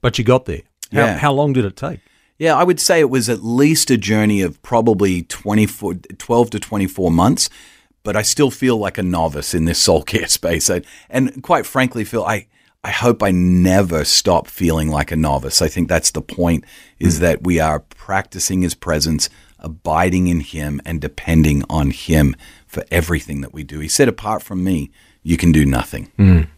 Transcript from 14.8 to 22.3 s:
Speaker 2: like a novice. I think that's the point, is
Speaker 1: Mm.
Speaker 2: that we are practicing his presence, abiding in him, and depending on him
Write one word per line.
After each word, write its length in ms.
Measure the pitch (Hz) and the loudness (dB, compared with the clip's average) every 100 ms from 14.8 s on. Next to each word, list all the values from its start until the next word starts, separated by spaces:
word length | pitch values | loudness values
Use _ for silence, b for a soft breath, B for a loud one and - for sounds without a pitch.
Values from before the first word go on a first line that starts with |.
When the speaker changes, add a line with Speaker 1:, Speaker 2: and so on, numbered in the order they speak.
| 78 | 0
Speaker 2:
like 240 | 73 71 | -2 -2
a 40 | 80 | -2
novice. 440 | 78 69 65 - | 0 -2 -2 -2
I 80 | 82 | -2
think 220 | 92 82 | -2 -2
that's 220 | 85 - | 0 -2
the 100 | 78 | -6
point, 420 | - - 87 85 - B B B | -10 -2 0 0 -4 B B B
is 200 | 95 80 | -2 2
Speaker 1:
Mm. 20 | |
Speaker 2:
that 220 | 85 80 | 0 0
we 180 | 87 85 | 0 0
are 200 | 78 76 | 0 -2
practicing 840 | - - - 95 - 95 - 92 | -6 -20 -6 -6 -6 -8 -4 -2
his 120 | 90 | -2
presence, 540 | - - 78 76 78 - b b b | -4 -4 -2 0 -2 -4 b b b
abiding 680 | - 78 - 80 92 92 92 | -16 -10 -4 0 0 2 0
in 120 | 87 | -2
him, 400 | 73 80 76 71 - | -6 -8 -8 -8 -8
and 120 | 82 | -8
depending 640 | 73 - - 80 76 71 65 | -8 -10 0 4 4 2 -2
on 220 | 80 71 | -2 -2
him 440 | 62 - 78 71 | -4 0 2 2